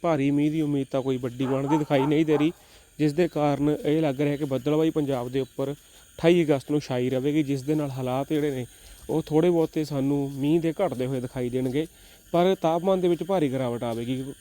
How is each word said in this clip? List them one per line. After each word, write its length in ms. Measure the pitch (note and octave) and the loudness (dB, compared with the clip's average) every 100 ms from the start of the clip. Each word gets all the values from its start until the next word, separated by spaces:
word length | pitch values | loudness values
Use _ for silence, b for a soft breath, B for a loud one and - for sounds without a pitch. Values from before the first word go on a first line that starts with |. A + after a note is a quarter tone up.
ਭਾਰੀ 280 | F3 D#3 C#3 | 0 2 2
ਮੀਂਹ 200 | C#3+ D3+ | 2 2
ਦੀ 100 | D#3 | 0
ਉਮੀਦ 260 | D3+ C#3+ C3+ | 0 0 -2
ਤਾਂ 120 | C#3 | -2
ਕੋਈ 140 | C3 C3 | -2 -2
ਵੱਡੀ 300 | B2+ B2 C3 | -4 -4 -2
ਬਣਦੀ 320 | C3+ C3+ D#3 | 0 0 0
ਦਿਖਾਈ 280 | D3 C#3+ C3+ | 2 2 4
ਨਹੀਂ 200 | D3+ D#3 | 2 4
ਦੇ 120 | D3+ | 2
ਰਹੀ, 140 | D3+ - B B B - | 2 -2 B B B -2
ਜਿਸ 140 | D3+ | -2
ਦੇ 160 | C#3+ F3 | 2 0
ਕਾਰਨ 480 | D3+ D3 C#3 D3 D3+ | 2 0 2 0 0
ਇਹ 180 | D3+ D3+ | 0 0
ਲੱਗ 180 | D#3+ C3 | 0 0
ਰਿਹਾ 160 | D3 C#3+ | -2 -2
ਕਿ 80 | |
ਬੱਦਲਬਾਈ 460 | D3 C3 B2+ D3+ D#3+ | -2 -2 0 2 2
ਪੰਜਾਬ 380 | D#3 C#3+ C3 B2 | 0 -2 -2 -2
ਦੇ 120 | C3 | -4
ਉੱਪਰ 320 | C3 - C3+ | -4 -4 -6
ਅਠਾਈ 720 | C#3+ - - - - E3 F3 | -6 -14 -20 -20 0 4 4
ਅਗਸਤ 260 | D#3 C#3+ - | 4 0 2
ਨੂੰ 100 | D3 | -2
ਛਾਈ 300 | - B2+ B2+ | -2 -2 0
ਰਹੇਗੀ, 320 | B2+ C3+ D3 | 0 0 0
ਜਿਸ 200 | C#3+ C#3 | 0 -2
ਦੇ 120 | B2+ | -2
ਨਾਲ 160 | D3+ D3 | -2 -2
ਹਾਲਾਤ 360 | B2+ B2+ B2+ C#3 | -4 -4 -2 -2
ਜਿਹੜੇ 220 | D#3 D3 | -2 -2
ਨੇ 160 | C3 A#2+ B B B - | -4 -8 B B B -4
ਉਹ 120 | D#3 | -4
ਥੋੜ੍ਹੇ 280 | D#3 D#3 E3+ | 0 2 4
ਬਹੁਤੇ 340 | E3+ D#3+ - | 4 2 -2
ਸਾਨੂੰ 460 | D3+ C#3+ C3+ C#3+ C#3 | -4 -2 0 0 -2
ਮੀਂਹ 280 | C#3 C#3+ E3 | -4 0 2
ਦੇ 120 | E3 | 0
ਘਟਦੇ 340 | D3+ G3+ B2 B2+ | -2 -2 -2 -4
ਹੋਏ 140 | C3+ | -4
ਦਿਖਾਈ 280 | B2 - B2 | -6 -4 -4
ਦੇਣਗੇ। 380 | B2 C3 C3 D#3+ B B B _ | -2 -2 -2 -4 B B B _
ਪਰ 240 | E3+ F3+ F#3+ | 2 2 2
ਤਾਪਮਾਨ 400 | E3 E3 F3+ F#3+ | 0 0 0 2
ਦੇ 80 | F3+ | 2
ਵਿੱਚ 140 | E3+ | 0
ਭਾਰੀ 300 | E3+ F#3+ D3+ | 0 0 0
ਗਿਰਾਵਟ 300 | C3 B2+ A#2+ | 0 -2 -4
ਆਵੇਗੀ 420 | A#2+ A#2 A#2+ C3 C3+ C#3 | -4 -4 -4 -6 -6 -14